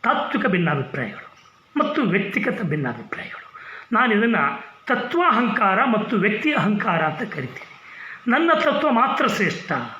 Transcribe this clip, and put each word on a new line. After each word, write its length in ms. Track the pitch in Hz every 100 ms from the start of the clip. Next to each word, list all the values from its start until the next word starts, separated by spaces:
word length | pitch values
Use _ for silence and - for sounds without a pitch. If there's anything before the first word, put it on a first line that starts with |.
ತಾತ್ವಿಕ 440 | 233 - - 233 220
ಭಿನ್ನಾಭಿಪ್ರಾಯಗಳು 880 | 180 165 143 127 - 113 - - - - _ _ 285
ಮತ್ತು 260 | 294 -
ವ್ಯಕ್ತಿಗತ 600 | 220 190 - 247 254 -
ಭಿನ್ನಾಭಿಪ್ರಾಯಗಳು. 880 | 180 151 127 - - - - - - - - - -
ನಾನು 220 | 226 247
ಇದನ್ನ 220 | 208 233 202 143 - - - -
ತತ್ವಾಹಂಕಾರ 960 | 240 - 339 349 226 240 - 202 190
ಮತ್ತು 320 | 262 214 - 214
ವ್ಯಕ್ತಿ 360 | 202 214 302
ಅಹಂಕಾರ 500 | 277 170 208 220 165
ಅಂತ 320 | 156 151 214
ಕರಿತೀನಿ. 460 | 147 127 - - - - - - - -
ನನ್ನ 220 | 254 339
ತತ್ವ 360 | 311 302 - 302
ಮಾತ್ರ 360 | 233 262 - 254
ಶ್ರೇಷ್ಠ 460 | - 180 - - 143 123 -